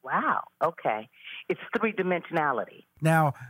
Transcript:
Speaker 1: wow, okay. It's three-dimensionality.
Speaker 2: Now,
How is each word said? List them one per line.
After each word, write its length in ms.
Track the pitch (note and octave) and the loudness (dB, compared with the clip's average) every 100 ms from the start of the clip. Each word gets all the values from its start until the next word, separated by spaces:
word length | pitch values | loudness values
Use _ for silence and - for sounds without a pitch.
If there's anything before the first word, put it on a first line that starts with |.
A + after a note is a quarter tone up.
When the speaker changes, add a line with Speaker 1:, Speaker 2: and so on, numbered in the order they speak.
Speaker 1:
wow, 400 | C3 F3 C#4+ - - - | -4 -2 0 -2 -4 -2
okay. 440 | D#3 - C3+ G#2+ A2+ - - - - | -2 0 -2 -2 -6 -18 -16 -14 -6
It's 100 | F3 - A3 | -6 -4 -2
three-dimensionality. 1080 | A3 F#3+ F#3 F3 - E3 D3 A#2 F#2 - _ - | 0 0 0 -2 0 0 2 0 -4 -12 _ -2
Speaker 2:
Now, 340 | D#3+ D#3+ D3 - | 4 6 4 0